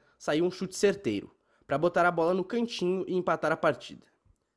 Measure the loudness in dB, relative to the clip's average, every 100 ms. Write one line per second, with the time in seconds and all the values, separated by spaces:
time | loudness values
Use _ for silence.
0 | _ _ -2 0 0 -2 -8 0 2 2
1 | -2 -4 -6 _ _ _ -4 0 2 4
2 | 4 4 2 0 0 -2 -2 -2 -2 -2
3 | -2 -2 0 0 0 0 0 0 -6 -20
4 | _ _ _ _ _